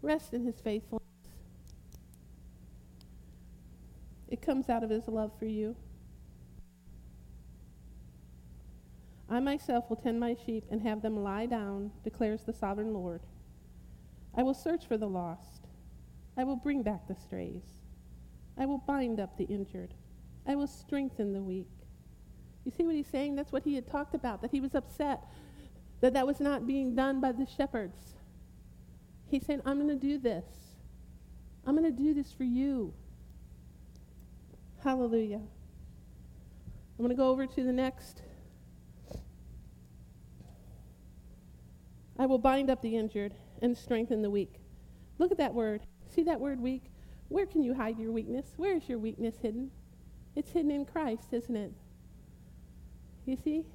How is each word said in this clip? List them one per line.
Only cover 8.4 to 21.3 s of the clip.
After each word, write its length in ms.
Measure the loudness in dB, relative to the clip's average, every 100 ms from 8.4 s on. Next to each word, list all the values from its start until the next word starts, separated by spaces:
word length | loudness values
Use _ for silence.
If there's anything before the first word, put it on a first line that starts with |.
| -18 -16 -16 -18 -18 -20 -18 -18 0
"I 120 | 2
myself 480 | 4 2 2 2 2
will 80 | 0
tend 240 | 2 2
my 140 | 2
sheep 320 | 0 -2 -4 0
and 120 | 0
have 200 | 2 2
them 200 | 2 2
lie 240 | 0 0 0
down," 460 | 0 0 -2 -4 -4
declares 400 | -6 2 2 2
the 80 | -4
sovereign 400 | -2 0 0 0
Lord. 300 | 0 -2 -4 -8 -16 -18 -20 -18 -18 -16 -16 -18 -18 -6
I 80 | 2
will 120 | 4
search 320 | 4 2 2 2
for 100 | 0
the 120 | 2
lost. 600 | 0 0 -4 -10 -16 -18 -18 -16 -16 -16 -16 -10 -2
I 80 |
will 120 | 0 2
bring 260 | 2 2
back 260 | 2 0 -2
the 60 |
strays. 600 | -8 -6 -6 -4 -6 -10 -16 -16 -16 -16 -16 -16 -16 -16 -2
I 100 | 0
will 120 | 0
bind 400 | 2 4 4 2
up 180 | 0 0
the 80 |
injured. 500 | 0 0 -2 -6 -8 -12 -16 -18 -16 -12 0
I 80 |
will 120 | 2 2
strengthen 640 | -2 -2 0 0 0 0